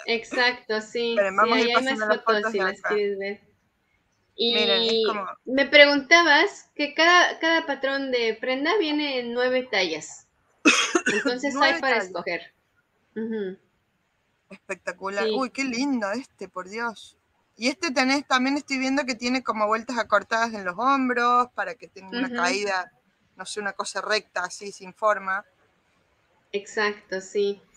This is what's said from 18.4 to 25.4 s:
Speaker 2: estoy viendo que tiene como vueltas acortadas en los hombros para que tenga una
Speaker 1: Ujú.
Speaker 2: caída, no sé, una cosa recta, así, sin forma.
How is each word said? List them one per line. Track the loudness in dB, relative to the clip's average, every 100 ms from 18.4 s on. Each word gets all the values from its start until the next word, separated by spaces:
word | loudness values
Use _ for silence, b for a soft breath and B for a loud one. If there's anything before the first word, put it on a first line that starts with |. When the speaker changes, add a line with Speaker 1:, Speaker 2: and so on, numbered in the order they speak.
| 0 -2
Speaker 2:
estoy | -4 -4
viendo | 0 0
que | -2
tiene | -4 -2 -2
como | -2 -2 0
vueltas | 0 -2 -4
acortadas | 0 0 2 -2 -2
en | -4
los | -8 -2
hombros | 2 2 2 0 2 2 0
para | -4 -8 -8
que | -16
tenga | -18 -10 -6
una | -4
Speaker 1:
Ujú. | -2
Speaker 2:
caída, | 0 0 -2 -4 -6 _ _ _ _ -16
no | -12
sé, | -6
una | -8
cosa | -6 -6 -6
recta, | -2 -2 -2 -8
así, | -8 -10 -14
sin | -14 -16
forma. | -2 0 0 -2 -6